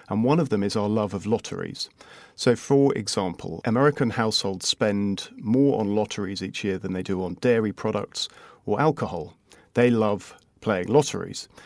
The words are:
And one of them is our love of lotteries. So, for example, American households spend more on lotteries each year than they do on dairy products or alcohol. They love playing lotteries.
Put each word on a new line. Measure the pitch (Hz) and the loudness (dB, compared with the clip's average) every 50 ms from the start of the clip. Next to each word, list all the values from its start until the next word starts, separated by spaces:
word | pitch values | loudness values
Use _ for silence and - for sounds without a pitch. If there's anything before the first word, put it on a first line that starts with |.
| - - | -10 -4
And | 101 104 | -2 0
one | 113 123 147 170 | 2 2 2 2
of | 165 - | 2 2
them | 208 104 | 0 0
is | 101 - - | 0 0 0
our | 110 104 104 | -2 0 0
love | 107 110 104 101 98 | 0 0 0 -2 -4
of | 98 90 | -6 -4
lotteries. | 104 113 104 - - - 92 - - - - - - _ - - - - - - - _ | -2 -2 -2 -2 -6 -8 -8 -8 -10 -10 -12 -14 -14 _ -20 -20 -20 -20 -20 -20 -20 _
So, | - - 123 120 | -2 2 2 2
for | 117 - - 147 139 139 139 - | 2 2 2 4 6 6 4 2
example, | - 104 - - 107 98 90 87 - - 87 82 - - | 0 -2 -4 -2 -2 -2 -2 -4 -6 -10 -10 -8 -4 -2
American | 117 110 123 139 151 147 - 135 117 | 0 2 4 4 2 2 2 -2 -2
households | 107 - 113 113 107 - - 98 95 92 - - | 0 0 0 0 0 0 -2 -2 -6 -4 -4 -4
spend | - - 120 107 101 101 101 101 98 92 - - - | -2 0 0 2 2 2 0 0 -2 -2 -6 -12 -14
more | - - 104 113 131 139 143 131 104 | -8 -2 2 4 4 4 4 4 2
on | 110 101 101 | 0 0 0
lotteries | 107 107 - - - 101 95 98 92 95 | 0 -2 -2 -4 -6 -6 -6 -6 -6 -8
each | 92 - - | -8 -8 -4
year | - 101 95 90 | -4 -2 -2 -2
than | - 95 | -4 -4
they | 92 92 | -4 -4
do | 90 - 95 92 92 | -2 -2 -2 -2 -2
on | 87 87 - | -4 -4 0
dairy | - 123 120 113 110 107 | 2 4 4 4 2 -2
products | 98 - - 107 107 101 101 - - - - - - - - - - _ - | -4 -4 -4 -4 -2 -2 -4 -6 -8 -8 -8 -10 -10 -18 -20 -20 -20 _ -4
or | - 104 110 | -2 0 2
alcohol. | 143 156 151 156 120 - - 85 76 73 - _ _ _ - - _ _ | 2 2 2 0 -4 -4 -4 -6 -8 -10 -14 _ _ _ -20 -20 _ _
They | - 123 120 123 | 2 4 4 6
love | 120 110 107 104 104 98 - - - - _ _ _ - | 6 4 2 2 0 -2 -6 -12 -20 -20 _ _ _ -8
playing | - 110 104 92 90 98 | -2 -2 0 0 0 2
lotteries. | 113 147 143 - - 95 87 - - - - - - - - | 4 4 4 2 -2 -6 -8 -8 -10 -12 -14 -16 -20 -20 -20